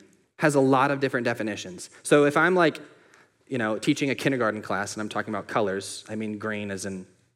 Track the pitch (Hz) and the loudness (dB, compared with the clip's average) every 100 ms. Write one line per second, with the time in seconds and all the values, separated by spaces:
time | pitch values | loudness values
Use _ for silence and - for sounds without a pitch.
0 | - _ _ - 156 139 131 131 139 139 | -16 _ _ -2 0 4 4 4 4 0
1 | 135 127 120 117 107 101 92 90 - - | -2 0 -2 -2 -4 -6 -8 -12 -16 -8
2 | - 147 143 156 165 185 160 - - _ | 4 6 6 4 4 4 4 2 -10 _
3 | _ _ _ _ - 131 110 107 - 143 | _ _ _ _ -8 -4 -2 -2 0 0
4 | 139 139 147 135 110 107 - 98 101 110 | 0 0 0 2 0 -2 -4 -4 -4 -6
5 | 107 110 107 104 85 127 101 95 98 - | -6 -4 -4 -6 -2 0 0 -2 -6 -12
6 | - 107 110 104 110 104 104 98 101 95 | -10 -8 -6 -6 -6 -6 -6 -8 -8 -8
7 | 92 _ _ | -12 _ _